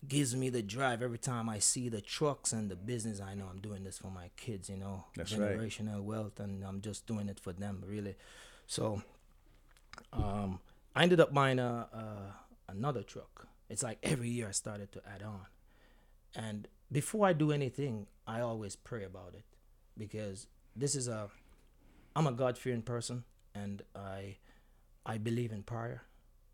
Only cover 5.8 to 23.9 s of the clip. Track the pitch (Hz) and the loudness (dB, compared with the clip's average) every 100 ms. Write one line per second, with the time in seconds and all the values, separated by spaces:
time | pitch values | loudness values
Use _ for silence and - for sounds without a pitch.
5.8 | 107 104 101 110 107 - 101 98 95 98 | -4 -2 -2 -2 -4 -4 -6 -4 -4 -4
6.8 | 107 98 - 110 104 98 - 90 101 95 | -4 -6 -4 -2 -2 -4 -6 -4 -4 -4
7.8 | 92 104 98 92 - - - - - - | -4 -4 -4 -6 -14 -20 -20 -18 -6 -2
8.8 | 110 104 - - - - - - - - | 0 0 -6 -16 -20 -20 -20 -20 -20 -20
9.8 | - - - - 98 104 98 92 - - | -20 -20 -8 0 2 2 0 -2 -8 -20
10.8 | - - 175 180 156 139 135 127 123 120 | -2 6 8 10 10 10 6 6 4 0
11.8 | 113 110 110 104 98 101 - - - 98 | -4 -6 -8 -8 -8 -12 -18 -20 -10 -2
12.8 | 127 117 101 - - - - - - 113 | 0 0 -4 -10 -14 -18 -20 -20 -10 -4
13.8 | 123 110 - 147 117 120 107 98 - 104 | -4 -2 0 2 2 0 0 -2 -4 -6
14.8 | 98 - - 98 104 101 92 - - - | -8 -12 -14 -10 -8 -8 -12 -20 -20 -20
15.8 | - - - - - - 113 104 - - | -20 -20 -20 -20 -14 -6 -4 -4 -8 -16
16.8 | - 135 - 220 202 165 151 147 135 - | -2 0 2 6 6 8 6 4 2 0
17.8 | 139 110 101 - - 113 120 113 104 - | -2 -2 -6 -12 -6 -2 0 -2 -6 -8
18.8 | - 120 95 92 92 107 - - - - | -8 -8 -8 -10 -14 -16 -20 -20 -20 -20
19.8 | - - 107 107 104 98 - - - 107 | -18 -10 -6 -4 -6 -6 -12 -20 -14 -2
20.8 | 143 143 123 110 104 - - - - - | 0 2 0 -2 -4 -10 -20 -20 -20 -20
21.8 | - - - - 156 120 127 123 131 120 | -20 -20 -4 2 4 4 2 2 0 -2
22.8 | 110 120 - 123 120 - - 101 101 101 | 0 -2 -2 -6 -8 -16 -14 -8 -6 -6
23.8 | - | -8